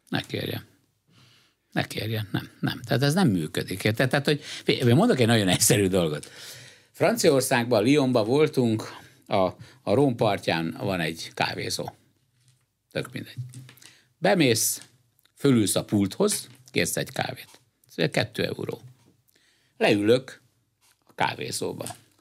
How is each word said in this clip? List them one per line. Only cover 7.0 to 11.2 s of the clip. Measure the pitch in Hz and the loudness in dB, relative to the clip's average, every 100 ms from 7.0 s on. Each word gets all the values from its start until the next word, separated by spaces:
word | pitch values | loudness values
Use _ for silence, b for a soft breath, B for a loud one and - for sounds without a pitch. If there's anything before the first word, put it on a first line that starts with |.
| 165 233 175 135 - 127 117 110 117 | 0 2 2 2 2 0 2 2 4
Lyonban | 147 127 120 107 | 4 4 2 2
voltunk, | 143 147 135 120 110 - B B B - | 2 2 2 0 0 -4 B B B -4
a, | 101 92 - B B | 0 0 -2 B B
a | 92 | -2
Rhône | 113 143 117 | 2 2 2
partján | 110 98 - 82 82 - | 0 0 -2 -2 -2 -6
van | 101 92 | -4 -4
egy | 80 82 | -4 -6